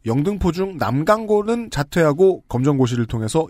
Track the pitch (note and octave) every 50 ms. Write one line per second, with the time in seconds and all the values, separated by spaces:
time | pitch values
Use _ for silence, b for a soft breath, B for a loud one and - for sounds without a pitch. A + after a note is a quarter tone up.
0 | _ A2+ A#2 C#3 D3 G3 G#3 F#3 F#3 F3+ D#3+ F3+ F#3+ G3 F#3 C#3 G#2+ G2+ B2 C#3+
1 | D#3+ A3 G#3+ A3 A3+ G#3 G#3+ G#3 G#3 A3 A#3 A#3+ A#3 E3+ - C#3+ C#3+ - - F3+
2 | E3 D3+ C#3 D3+ F#3+ F#3+ F#3 - - _ - A#2+ B2+ D3 C#3+ C3 C3 A#2 B2 A#2+
3 | A#2 A#2 - A2+ A2 G#2+ - D#3+ D#3+